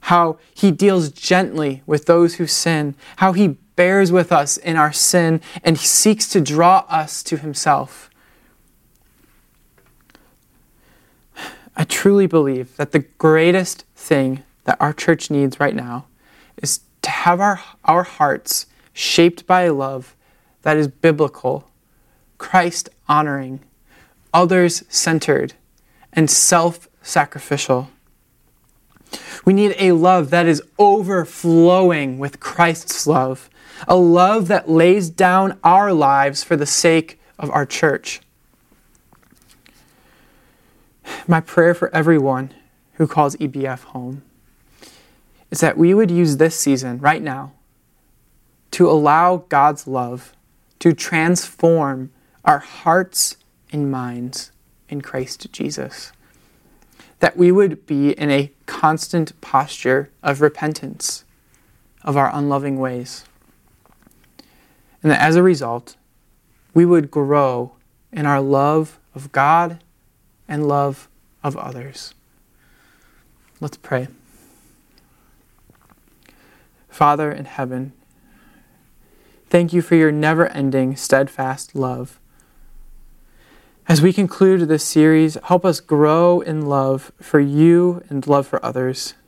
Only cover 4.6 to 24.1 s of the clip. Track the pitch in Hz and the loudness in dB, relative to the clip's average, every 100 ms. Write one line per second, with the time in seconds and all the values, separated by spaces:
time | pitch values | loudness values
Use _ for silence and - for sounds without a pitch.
4.6 | 175 160 151 151 - 185 170 160 - - | -4 0 0 0 0 2 2 0 -4 -8
5.6 | - 160 - - 208 214 - 202 139 151 | -2 -2 0 0 2 0 0 -2 -2 2
6.6 | 170 190 - 160 151 - - 156 151 143 | 4 4 2 -6 -6 -10 -8 -8 -8 -6
7.6 | - 143 139 - - _ _ _ _ _ | -2 -2 -2 -14 -20 _ _ _ _ _
8.6 | _ _ _ _ _ _ _ _ _ _ | _ _ _ _ _ _ _ _ _ _
9.6 | _ _ _ _ _ _ _ _ _ _ | _ _ _ _ _ _ _ _ _ _
10.6 | _ _ _ _ _ _ _ - - - | _ _ _ _ _ _ _ -20 -20 -20
11.6 | _ - 160 - 196 202 190 165 139 127 | _ -8 -6 0 4 4 4 2 0 -2
12.6 | 127 _ 147 160 135 _ 160 156 165 185 | -8 _ -2 -2 -4 _ 2 4 4 2
13.6 | 180 - - _ - 147 131 135 - _ | -2 -10 -18 _ -2 0 0 -4 -12 _
14.6 | - 131 147 151 - 160 - 147 139 131 | -4 -2 -2 -2 -2 -2 0 -2 -2 -2
15.6 | 147 - 123 120 - _ _ _ _ - | -4 -4 -10 -14 -16 _ _ _ _ -12
16.6 | 151 - _ _ - - - 175 202 190 | -8 -8 _ _ -10 -4 -2 0 0 -2
17.6 | - _ - 165 180 - 147 - - - | -8 _ 0 0 0 -2 -2 -2 -6 -8
18.6 | - _ _ - - - 170 175 - 185 | -8 _ _ -10 -4 2 2 2 0 0
19.6 | 180 143 135 135 127 _ _ _ _ _ | 2 -2 -4 -8 -14 _ _ _ _ _
20.6 | 156 156 147 - 165 151 147 - 127 139 | -2 0 0 0 0 2 -2 -2 -6 -6
21.6 | - _ _ _ _ _ _ _ - 185 | -10 _ _ _ _ _ _ _ -2 0
22.6 | 175 170 - _ _ 151 151 139 131 135 | 0 -6 -14 _ _ -2 0 -4 -8 -14
23.6 | _ _ _ _ _ | _ _ _ _ _